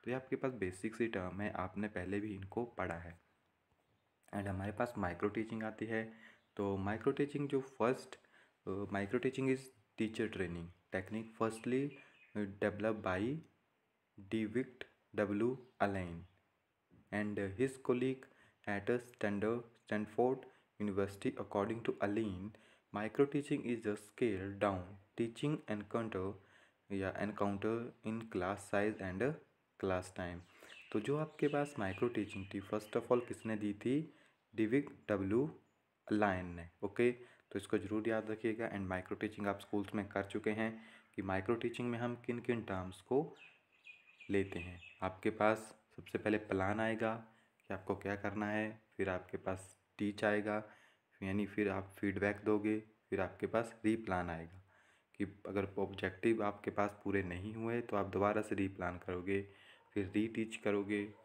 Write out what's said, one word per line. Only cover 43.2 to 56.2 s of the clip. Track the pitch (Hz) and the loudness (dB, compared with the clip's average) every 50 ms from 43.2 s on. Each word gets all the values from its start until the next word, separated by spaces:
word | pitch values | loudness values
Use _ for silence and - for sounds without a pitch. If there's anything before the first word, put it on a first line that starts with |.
| 160 165 - - - - - _ _ _ _ _ _ - - - _ - - _ - - | 2 0 -8 -16 -20 -20 -20 _ _ _ _ _ _ -20 -20 -20 _ -20 -20 _ -6 2
लेते | 101 98 95 95 - 90 | 2 2 2 2 -2 -6
हैं। | 85 90 87 87 - - - _ | -6 -6 -10 -12 -16 -18 -10 _
आपके | 92 95 92 - - 107 | -4 -4 -4 0 0 0
पास | 107 - 104 107 110 110 - - - - _ _ _ | 2 6 6 6 6 4 -2 -12 -16 -20 _ _ _
सबसे | - - - - | -16 -16 -4 -4
पहले | - - 107 107 | -2 2 2 2
प्लान | 104 107 - 98 95 92 95 104 107 | 2 2 0 2 2 2 2 2 2
आएगा | 110 113 113 110 117 110 113 113 - - - _ _ _ _ _ _ | 2 0 0 0 0 0 -2 -2 -8 -14 -20 _ _ _ _ _ _
कि | _ 98 | _ -8
आपको | 92 - - 101 | -6 -2 -2 -2
क्या | 95 - 98 101 | -2 0 -2 -2
करना | 98 101 104 98 107 107 | 0 -2 -2 -2 0 -2
है, | 104 107 107 107 107 110 - _ _ _ | 0 2 0 0 0 -4 -10 _ _ _
फिर | - 98 95 | -2 0 0
आपके | 92 92 - - - | 0 -2 -4 -6 -10
पास | 92 - 98 95 95 - - - _ _ _ _ | -4 -2 -2 -2 -2 -6 -14 -20 _ _ _ _
टीच | - 107 104 101 - - | -2 -2 -2 0 2 2
आएगा, | 107 104 107 101 107 104 107 107 - - - - - _ _ _ _ _ - 101 | 4 4 4 2 0 -2 -2 -2 -6 -18 -20 -20 -20 _ _ _ _ _ -6 -4
यानी | 95 95 104 104 | 0 0 0 0
फिर | 98 - - 104 98 | 0 2 2 2 2
आप | 95 98 95 98 - - | 2 0 -4 -6 -8 -2
फीडबैक | - 101 95 98 98 101 104 - - | 0 0 2 4 2 2 2 2 2
दोगे, | 107 107 104 101 107 107 107 | 4 4 4 4 2 2 2
फिर | 107 - _ _ _ _ 98 98 | -2 -8 _ _ _ _ 0 0
आपके | 92 90 - - - | 0 0 -2 -4 -4
पास | 92 - 113 113 113 - - - | 2 2 2 0 0 -6 0 2
रीप्लान | 107 113 110 - - 92 90 90 85 | 2 2 4 2 0 0 0 0 0
आएगा | 82 82 82 85 87 95 - _ _ - _ _ _ _ _ _ _ | -4 -6 -6 -10 -14 -20 -20 _ _ -20 _ _ _ _ _ _ _
कि | _ 101 95 98 - _ | _ -4 -4 -4 -8 _
अगर | - 98 101 98 95 - - | 0 2 2 2 2 2 0
ऑब्जेक्टिव | 98 95 98 - - 92 92 - | 0 0 0 0 0 0 0 4